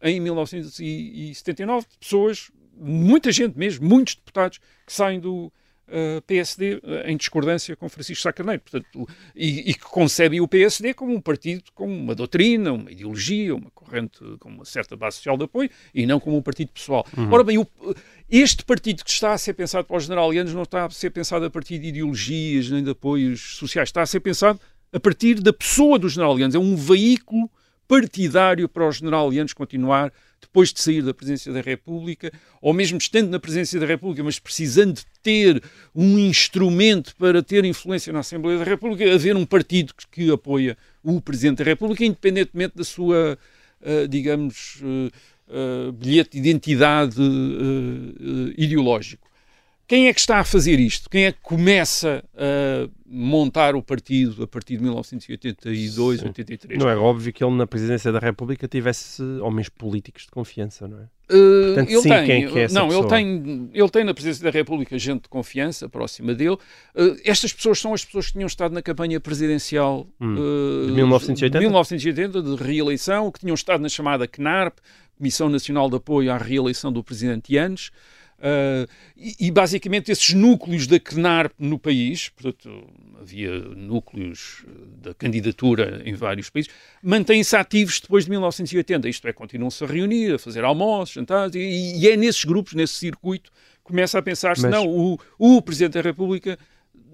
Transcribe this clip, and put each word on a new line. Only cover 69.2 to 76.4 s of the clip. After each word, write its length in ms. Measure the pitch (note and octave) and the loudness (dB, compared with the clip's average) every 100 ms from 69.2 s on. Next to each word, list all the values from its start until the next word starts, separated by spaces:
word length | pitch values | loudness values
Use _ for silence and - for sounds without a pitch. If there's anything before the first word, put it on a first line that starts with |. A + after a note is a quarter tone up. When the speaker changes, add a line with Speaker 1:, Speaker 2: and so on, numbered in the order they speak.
Speaker 1:
presidencial, 880 | D3+ D3 D#3 D3 - D3 C#3 C3+ - - | -4 -2 -2 -2 -2 0 0 -2 -8 -8
Speaker 2:
Hum. 160 | A2+ | -4
Speaker 1:
eh, 520 | G#2+ D3 C#3+ C#3 C3+ C3+ | -2 -2 0 -2 -2 0
Speaker 2:
De 60 | |
mil 140 | C3 B2+ | 2 6
novecentos 360 | B2+ - C3+ | 4 2 0
e 20 | |
oitenta? 140 | B2+ D#3 | 0 2
Speaker 1:
de 80 | G#3+ | 4
mil 60 | |
novecentos 300 | F#3 E3 E3+ | 4 2 -2
e 60 | D#3+ | -4
oitenta, 320 | D3 G3 F#3 | -2 -4 -4
de 160 | C#3+ C3 | -4 -4
reeleição, 760 | C3 D3+ D3 C#3 F#3+ G#3 G#3 | -4 -2 -2 -2 -2 -2 -2
que 100 | - | -6
tinham 140 | F#3 | -6
estado 280 | D#3+ - E3 | -4 -2 -2
na 80 | D3+ | -2
chamada 360 | - D3 C3+ B2 | -4 -2 -2 -2
cnarp, 520 | - D3 F#3+ - - _ _ _ - | -4 -2 0 -2 -6 _ _ _ -6
Comissão 320 | C3+ - D3+ | -4 0 0
Nacional 400 | C#3+ - C#3+ C3+ | 0 -2 0 0
de 60 | B2+ | -2
Apoio 360 | - C#3+ B2+ | 0 0 0
à 60 | |
Reeleição 520 | B2 | -2